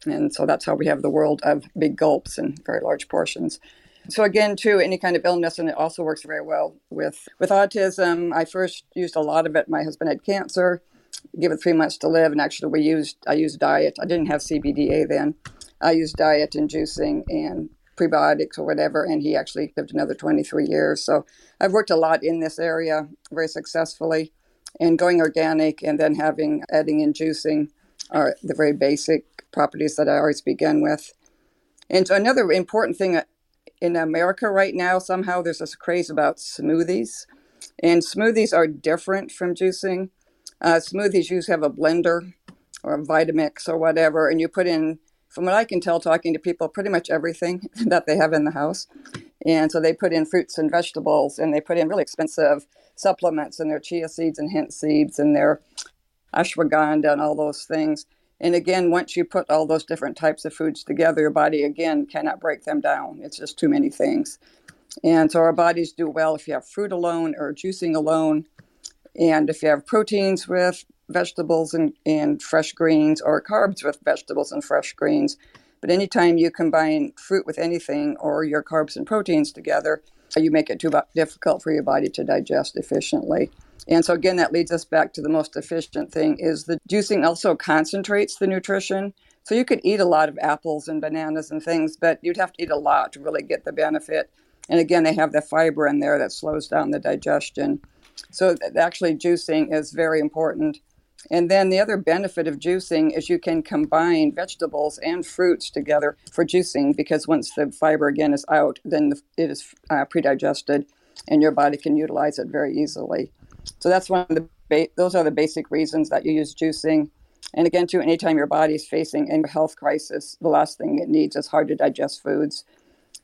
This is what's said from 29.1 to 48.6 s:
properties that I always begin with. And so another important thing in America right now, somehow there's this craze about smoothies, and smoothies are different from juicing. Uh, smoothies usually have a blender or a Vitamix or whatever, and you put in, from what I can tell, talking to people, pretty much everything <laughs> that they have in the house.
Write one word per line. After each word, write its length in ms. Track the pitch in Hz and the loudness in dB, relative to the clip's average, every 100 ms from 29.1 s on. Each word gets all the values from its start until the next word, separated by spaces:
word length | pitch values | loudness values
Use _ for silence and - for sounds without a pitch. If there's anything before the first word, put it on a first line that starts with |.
| 156 - - - | 0 -2 -20 -10
properties 460 | - 147 - 151 151 | -2 -2 0 -4 0
that 120 | 151 | 2
I 100 | 147 | 2
always 240 | 151 143 | 2 -2
begin 400 | - - 156 151 | -4 -2 0 2
with. 300 | 151 151 - _ _ _ _ _ _ _ - | 0 -2 -6 _ _ _ _ _ _ _ -2
And 180 | 185 185 | 0 2
so 80 | |
another 360 | 196 226 262 190 | 2 4 2 2
important 480 | 165 175 185 - - | 2 0 -2 -2 -2
thing 220 | 190 165 - _ _ _ - - | 0 0 -2 _ _ _ -20 -4
in 160 | 175 170 | -2 0
America 540 | 160 165 175 190 220 | -2 0 0 0 0
right 240 | 196 196 | 2 2
now, 240 | 185 180 185 | 0 0 0
somehow 440 | 185 185 180 180 | 0 -4 -2 -2
there's 160 | 170 160 | -4 -6
this 160 | 160 | -10
craze 360 | - - 175 170 | -8 -4 -2 -2
about 280 | 156 147 - | 0 0 -2
smoothies, 880 | - - 151 165 165 165 113 - - _ _ _ - - | -10 -6 0 0 0 -2 -4 -10 -18 _ _ _ -20 -2
and 200 | 165 170 | 2 4
smoothies 500 | 170 - 220 220 208 | 2 0 2 2 2
are 140 | 160 160 | 4 2
different 640 | 143 156 170 - 196 - | 0 -2 -2 -2 -4 -4
from 240 | - 180 | -6 -6
juicing. 560 | 175 185 185 190 180 190 _ _ _ - - | 0 -2 -2 -4 -4 -6 _ _ _ -20 -4
Uh, 200 | 170 165 | 2 2
smoothies 500 | - 185 208 185 165 | 0 -2 0 0 0
usually 220 | 180 165 | -4 -2
have 100 | 165 | 0
a 80 | 147 | 0
blender 600 | 123 156 170 170 170 180 - - - _ - | 0 0 2 2 0 -4 -20 -20 -20 _ -12
or 120 | 139 | -6
a 100 | 147 | -4
Vitamix 640 | 151 160 165 160 151 - - | 2 2 2 2 -2 -4 -4
or 100 | 160 | 0
whatever, 500 | 160 160 160 160 147 | 2 4 4 4 2
and 120 | 165 | 2
you 80 | 160 | -2
put 180 | - 180 | 0 0
in, 320 | 165 156 160 _ _ _ | 0 -2 -4 _ _ _
from 160 | - | -6
what 100 | 180 | 0
I 100 | 202 | 2
can 160 | 226 185 | 2 -2
tell, 180 | 175 170 | 0 0
talking 340 | 170 160 165 | 2 0 0
to 60 | 156 | -2
people, 300 | 180 170 156 | -2 -4 -4
pretty 220 | - 202 | -4 -2
much 200 | 175 - | -2 0
everything 580 | 160 165 170 175 180 202 | -2 -2 -4 -4 -6 -10
<laughs> 140 | 220 226 | -4 0
that 200 | 175 - | 0 2
they 100 | 151 | 2
have 160 | 156 | 2
in 120 | 160 | 2
the 80 | 151 | 0
house. 340 | 151 | -2